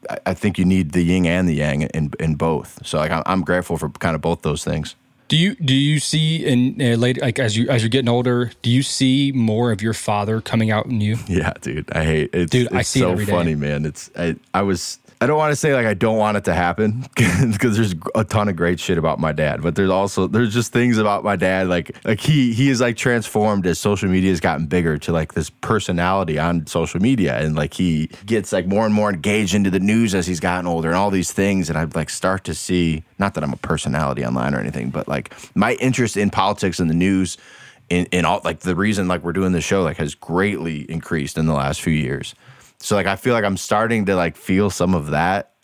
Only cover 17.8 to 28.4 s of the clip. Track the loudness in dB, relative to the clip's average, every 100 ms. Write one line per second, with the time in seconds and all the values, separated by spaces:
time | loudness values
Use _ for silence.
17.8 | 0 -2 -4 -2 0 0 0 0 0 0
18.8 | 0 0 0 0 -2 0 -2 0 -2 0
19.8 | 2 2 0 0 0 2 0 0 0 2
20.8 | 2 4 2 0 0 0 2 2 2 0
21.8 | -2 -8 -2 -2 2 4 4 4 2 4
22.8 | 2 0 2 0 0 0 2 2 0 0
23.8 | 0 0 2 2 4 2 0 -2 0 0
24.8 | 2 -2 -2 -2 -2 -4 -6 _ -2 -2
25.8 | 0 0 0 0 0 -2 0 0 -2 -2
26.8 | -2 0 0 2 0 0 -2 -2 -4 0
27.8 | 0 0 -2 -8 -2 -2